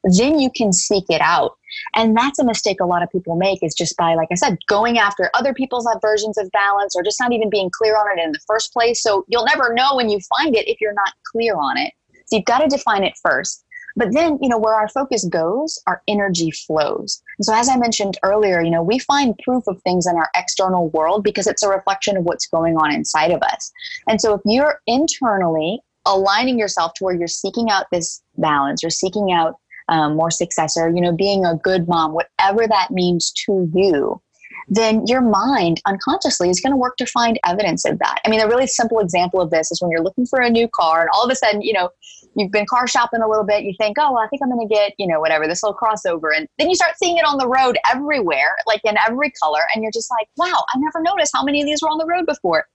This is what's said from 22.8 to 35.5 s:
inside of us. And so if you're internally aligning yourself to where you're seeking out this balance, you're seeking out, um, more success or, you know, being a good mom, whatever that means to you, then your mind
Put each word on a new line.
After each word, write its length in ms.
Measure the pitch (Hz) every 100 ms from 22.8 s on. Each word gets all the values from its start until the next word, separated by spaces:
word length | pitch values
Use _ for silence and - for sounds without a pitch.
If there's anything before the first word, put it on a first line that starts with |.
| 151
inside 400 | 147 151 156 160
of 100 | 175
us. 280 | - - - - - - -
And 120 | 220
so 140 | 226
if 80 | 208 208
you're 340 | 240 302 294 -
internally 920 | 247 311 - 240 196 175 160 160 233 _ _ -
aligning 500 | 196 196 202 254 247
yourself 360 | 208 180 165 -
to 80 |
where 120 | 190 180
you're 120 | 170
seeking 420 | - 196 208 226
out 160 | 196 -
this 300 | 175 165 - _ -
balance, 440 | 160 147 139 -
you're 80 | 165
seeking 420 | - 190 208 196
out, 260 | 175 165 - _ - -
um, 260 | 160 151 156
more 160 | 165
success 460 | - 170 - 156 165
or, 120 | 165
you 120 | 170
know, 100 | 175
being 340 | 165 196 196 180
a 100 | 165
good 320 | 185 185 170
mom, 260 | 170 160
whatever 540 | 160 - - 190 208 226
that 240 | 208 180
means 400 | 185 180 175 - - -
to 240 | 190 175
you, 480 | 180 196 147 53 50 _ _ - - -
then 360 | 202 220 220 220
your 140 | 254
mind 600 | 240 196 240